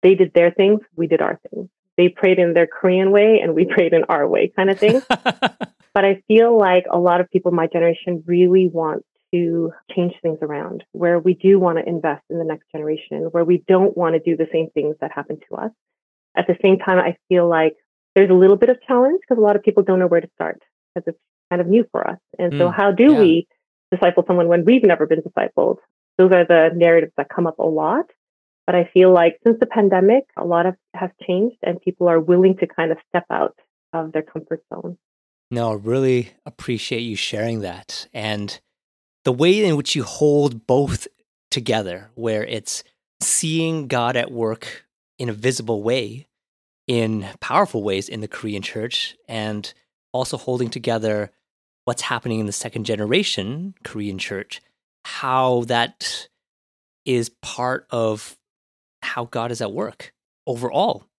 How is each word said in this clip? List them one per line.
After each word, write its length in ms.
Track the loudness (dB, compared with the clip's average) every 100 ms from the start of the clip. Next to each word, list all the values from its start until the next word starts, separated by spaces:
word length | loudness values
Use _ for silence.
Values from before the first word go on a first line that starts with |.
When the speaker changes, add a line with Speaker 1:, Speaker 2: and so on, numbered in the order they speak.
Speaker 1:
They 120 | 4
did 180 | 4 4
their 160 | 4 2
things, 300 | 2 2 2 -2 -6
we 100 | -2
did 160 | 0
our 140 | -2 -6 -12
thing. 220 | -16 -16 _ _ 0
They 120 | 0
prayed 280 | 2 2 4
in 140 | 2
their 120 | 2 0
Korean 440 | 0 0 2 4
way 300 | 4 6 4
and 140 | 2
we 100 | 0 2
<laughs> 100 | 2
prayed 180 | 2
in 100 | 2
our 240 | 2 0 2
way 200 | 0 0
kind 200 | 0 0
of 80 | 2
thing. 220 | 2 2 0
Speaker 2:
<laughs> 40 | -2 -2 -2 -4 _ -14 _ _
Speaker 1:
But 100 | 2
I 180 | 2 2 _
feel 320 | 4 6 4
like 280 | 4 2 2
a 80 | 0
lot 220 | 2 2
of 100 | 0
people 220 | -2 0
my 160 | -2 -2
generation 560 | 0 0 -2 -6 -8 -2
really 400 | 2 4 4 2
want 380 | 0 -4 -6 _ _ _
to 400 | -4 -2 -2 -4 -8 _
change 180 | -4 -4 -2
things 160 | -6 -6
around, 400 | -8 -8 -10 -14 -16
where 300 | -4 0 2
we 140 | 0
do 260 | 2 4 4
want 180 | 4 0
to 100 | -4
invest 360 | -4 -4 -6 _
in 80 | -8
the 60 |
next 240 | -6 -8 _
generation, 560 | -10 -6 -6 -8 -8 -4
where 140 | -2
we 140 | 0 0 4
don't 280 | 4 4 0
want 180 | 0
to 40 | 0
do 180 | 0 -2
the 120 | -2
same 180 | -2 -4
things 260 | -4 -4 -6
that 120 | -8
happened 320 | -10 -10 -12 _
to 60 | -10
us. 140 | -10 _ _ _ _ _ _ -6
At 120 | -2
the 80 | 0
same 160 | 2 2
time, 180 | 2 0
I 180 | 0 -6 _
feel 200 | 0 2
like 280 | 2 0 -2 _ _ _ 2
there's 120 | 4
a 60 |
little 220 | 6 6 6
bit 140 | 4
of 120 | 2
challenge 380 | 0 2 2 0 -2
'cause 100 | 2
a 20 |
lot 140 | 2
of 80 | 2
people 220 | 2 2
don't 160 | 2 2
know 80 | 2
where 120 | 2
to 80 | -2
start 260 | _ -8 -8 _ _ _
'cause 100 | -10 -8
it's 120 | -12 _ _ _
kind 120 | -4
of 60 | 2
new 160 | 2 2
for 160 | -4 -6
us. 100 | -8 _ -6
And 120 | -4 0
so 120 | 0
Speaker 2:
Mm, 40 |
Speaker 1:
how 160 | 2 0
do 220 | 4 6
Speaker 2:
yeah. 80 | 6
Speaker 1:
we 260 | 6 4 0 _ _ _ _
disciple 320 | 0 2 2 0
someone 220 | 2 4
when 160 | 4
we've 180 | 4 6
never 240 | 4 2 2
been 160 | -2
discipled? 560 | -2 -4 -2 0 -2 -2 _ _ _ 2
Those 140 | 4
are 120 | 6
the 260 | 6 6 4
narratives 380 | 4 4 4 2 -6
that 120 | -6
come 180 | -2 -2
up 140 | -2
a 20 |
lot. 460 | -2 0 0 -2 -4 _ _ _ _ _ -2
But 80 |
I 100 | 0 2
feel 200 | 6 6
like 260 | 8 4 2
since 160 | 0 2
the 60 | 0
pandemic, 580 | 2 2 4 4 2 0 -10
a 80 |
lot 220 | -2 0 0
of 80 | -4 _
has 160 | -10 -10 _
changed 340 | -6 -2 -2 -4
and 180 | -8 -6
people 280 | -6 -2 2
are 100 | 2
willing 380 | 2 4 4 2
to 100 | -4
kind 240 | -4 -4
of 80 | -4 _
step 160 | -6 -4
out 260 | -4 -4 _ _ _ _
of 180 | -10 -6
their 120 | -8
comfort 420 | -8 -14 -10 -12 _
zone. 240 | -16 -14 -16 _ _ _ _ _
Speaker 2:
No, 220 | -6 -4
I 20 |
really 560 | -4 -4 -2 0 0 -4 _ -20
appreciate 540 | -16 -8 -8 -6 -8
you 160 | -6 -8
sharing 440 | -8 -6 -6 -6
that. 480 | -8 -12 -16 -16 -14
And 440 | -10 -8 -6 -8 -12 _ _ _ _ _ _
the 80 | -6
way 300 | 0 0 2
in 120 | 0 -2
which 180 | -4
you 80 | -6
hold 640 | -6 -2 0 2 0 -4 -2
both 400 | 0 0 -6 -10 _ _ _ _
together, 600 | -8 -2 -4 -4 -12 -16
where 280 | -8 -6 -4
it's 380 | -6 -10 -10 -12 -14 _ _ _
seeing 640 | -4 -4 -2 -2 -2 -6 -4
God 300 | -4 -2 -4
at 160 | -6
work 540 | -6 -6 -6 -14 -20 _ _ _ _
in 100 | -10
a 40 |
visible 480 | -6 -4 -4 -6 -6
way, 440 | -4 -4 -6 -14 -20 _ _ _ _ _ -6
in 380 | -4 -2 -4 -8 -14
powerful 420 | -4 -2 -2 -4
ways 260 | -4 -6 -6
in 120 | -14
the 60 | -14
Korean 360 | -12 -10 -10
church, 540 | -10 -10 -8 -8 -10 -14 _
and 440 | -10 -8 -8 -12 _ _ _ _
also 240 | -8 -8 -8
holding 320 | -8 -6 -6
together 600 | -8 -6 -4 -4 -6 -8 _ _ _ _ _
what's 180 | -8 -8
happening 380 | -6 -8 -6 -6
in 60 | -6
the 60 |
second 320 | -10 -10 -10
generation 920 | -8 -6 -2 -2 -4 -8 -10 -10 -14 -16
Korean 340 | -18 -12 -10 -10
church, 420 | -10 -12 -14 -20 _ _ _ _
how 580 | _ -12 -4 -2 0 -2
that 640 | -2 -4 -4 _ -12 -12 -16 _ _ _ _ _ _ _
is 240 | -4 -4 -4 _
part 440 | -18 -8 -6 -6 _
of 460 | -4 -4 -4 -12 -20 _ _ _ _ _ _
how 240 | -12 -12 -10
God 240 | -8 -8
is 80 | -8
at 120 | -10
work 400 | -10 -12 -14 -20 _ _ _ -10
overall. 580 | -8 -6 -4 -4 -4 _